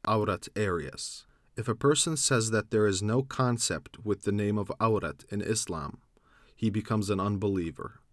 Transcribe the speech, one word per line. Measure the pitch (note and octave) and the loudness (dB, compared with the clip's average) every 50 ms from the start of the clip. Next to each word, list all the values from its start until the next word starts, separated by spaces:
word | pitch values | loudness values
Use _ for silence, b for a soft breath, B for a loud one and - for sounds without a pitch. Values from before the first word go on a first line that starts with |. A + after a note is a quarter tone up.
| - | -2
awrat | - A2 A2 G#2 G#2 F#2+ - - - - | 2 2 2 4 2 0 -2 -4 -8 -4
areas. | G#2 G#2+ G2 F2 E2 C#2+ C2 - - - - - - - - _ _ _ _ _ - | -2 0 0 0 -2 -4 -6 -10 -10 -10 -10 -12 -14 -18 -20 _ _ _ _ _ -6
If | G#2+ - | -4 -4
a | A2+ | -2
person | - - C#3 D3+ C#3+ - E3 D#3+ | 2 4 4 4 4 2 0 0
says | D3 - - C3+ A#2 A2 A2+ A2+ | 0 2 2 2 2 2 2 0
that | G#2+ G2 - | 0 0 2
there | A#2 G#2+ G#2+ | 2 4 4
is | G#2 G2 F#2 G#2 | 4 4 2 0
no | G#2 A2+ C3 C3+ | 2 2 0 0
concept | C3+ - - B2+ B2 A#2+ A#2 - - F2+ D2 - - - - - | -2 -2 0 0 0 2 0 0 -2 -2 -4 -6 -12 -18 -8 -2
with | G#2+ G2+ - - | -2 -2 0 0
the | G#2 G2+ | 0 0
name | G#2 G#2 G#2 G#2 | 2 2 2 0
of | G#2+ G2+ - - - | 0 -2 -4 -2 0
awrat | A2 A2+ A2 G2 - D#2 C#2 - - - | 2 2 2 2 0 -2 -6 -8 -12 -8
in | G2+ G2+ G2+ | -6 -4 -2
Islam, | - A2+ A2 - - F2+ D2+ C#2+ D2 - - _ _ _ b b b b b b b b | 0 -2 -2 -2 -4 -6 -6 -6 -8 -12 -14 _ _ _ b b b b b b b b
he | b A#2 A2 | b -2 0
becomes | G#2 A2 G#2 - A2+ G#2+ G2+ G2 | 0 0 -2 0 0 0 2 0
an | G#2 F#2+ | 0 0
unbeliever. | F#2+ G2+ G#2 F#2+ G#2 G2+ G2 F#2+ E2+ E2 D2+ - - - - - _ _ | 2 0 0 0 0 0 0 0 -2 -2 -6 -8 -12 -12 -14 -16 _ _